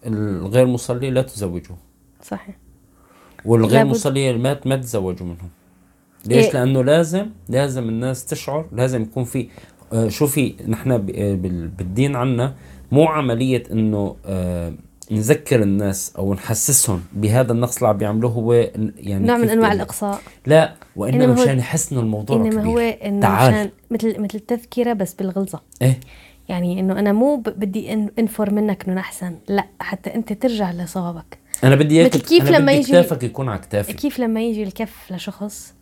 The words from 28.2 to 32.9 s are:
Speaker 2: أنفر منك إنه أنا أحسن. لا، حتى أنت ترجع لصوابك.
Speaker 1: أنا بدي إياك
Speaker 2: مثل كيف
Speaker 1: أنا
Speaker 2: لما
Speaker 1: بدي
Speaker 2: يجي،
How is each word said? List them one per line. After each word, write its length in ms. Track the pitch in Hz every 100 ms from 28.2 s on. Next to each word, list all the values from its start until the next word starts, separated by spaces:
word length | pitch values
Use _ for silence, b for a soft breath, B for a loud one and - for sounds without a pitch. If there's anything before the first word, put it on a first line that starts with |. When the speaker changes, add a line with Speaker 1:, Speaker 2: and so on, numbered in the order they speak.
Speaker 2:
أنفر 340 | 226 - 208
منك 300 | 208 214 190
إنه 100 | -
أنا 80 | 185
أحسن. 340 | 190 - 180 165 -
لا، 180 | 202 190 _
حتى 360 | - 196 - 220
أنت 180 | 226
ترجع 380 | 214 262 226 196
لصوابك. 680 | 175 175 190 175 165 - - B B
Speaker 1:
أنا 120 | 127 139
بدي 260 | 151 156
إياك 140 | 254 254
Speaker 2:
مثل 100 | -
كيف 220 | 339 285
Speaker 1:
أنا 100 | 320
Speaker 2:
لما 80 | 277
Speaker 1:
بدي 100 | 285
Speaker 2:
يجي، 120 | 254